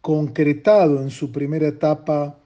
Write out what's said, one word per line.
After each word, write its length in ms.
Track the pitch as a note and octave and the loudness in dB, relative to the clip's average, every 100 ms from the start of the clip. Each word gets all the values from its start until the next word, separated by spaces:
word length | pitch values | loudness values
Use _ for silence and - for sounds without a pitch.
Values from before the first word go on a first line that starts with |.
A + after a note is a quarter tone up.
concretado 1000 | - D#3 D3+ - D3+ D3 - G#3+ E3+ C#3+ | -2 -2 -2 0 0 0 4 6 6 2
en 80 | C3+ | -2
su 220 | B2+ C#3+ | -8 -8
primera 360 | A#2+ C#3+ D#3 D3+ | -6 -4 -2 -2
etapa 720 | D3 D3+ D3+ - D3+ D3 C#3+ | 0 -2 -2 -2 -4 -4 -10